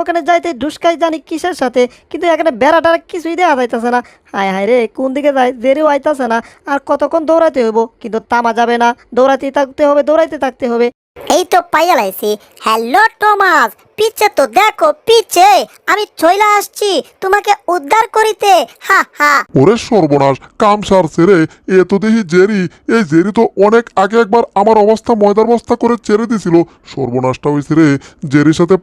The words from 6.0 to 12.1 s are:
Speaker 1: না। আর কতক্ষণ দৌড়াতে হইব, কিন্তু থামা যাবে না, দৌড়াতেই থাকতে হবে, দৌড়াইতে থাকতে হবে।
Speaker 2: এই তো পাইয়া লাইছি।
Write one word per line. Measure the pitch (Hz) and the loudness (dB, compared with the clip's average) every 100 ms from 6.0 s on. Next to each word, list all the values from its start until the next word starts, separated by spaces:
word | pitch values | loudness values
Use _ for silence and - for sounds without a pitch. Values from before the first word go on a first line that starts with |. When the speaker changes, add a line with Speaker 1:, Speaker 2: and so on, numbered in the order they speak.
| 302 277 240 | -2 -4 -2
Speaker 1:
না। | 226 - _ 320 | -4 -6 _ -8
আর | 277 - | -6 -4
কতক্ষণ | 285 302 330 302 | -4 -2 -4 0
দৌড়াতে | 330 320 269 | 2 2 0
হইব, | 226 220 226 _ | -2 -2 -4 _
কিন্তু | 226 220 - | -10 -8 -4
থামা | 240 233 220 | -2 -2 0
যাবে | 233 233 | 0 0
না, | 233 247 - 254 | 0 -2 -6 0
দৌড়াতেই | 269 269 277 285 | 0 0 -2 -4
থাকতে | 262 269 285 | -4 0 0
হবে, | 285 277 | 2 2
দৌড়াইতে | 311 320 302 | 0 0 -4
থাকতে | 269 - 247 | -8 -6 -4
হবে। | 233 240 - _ - - 302 | -2 -4 -6 _ -10 -2 0
Speaker 2:
এই | - | 0
তো | 359 - | -2 0
পাইয়া | 311 349 285 | -2 0 0
লাইছি। | 196 | -2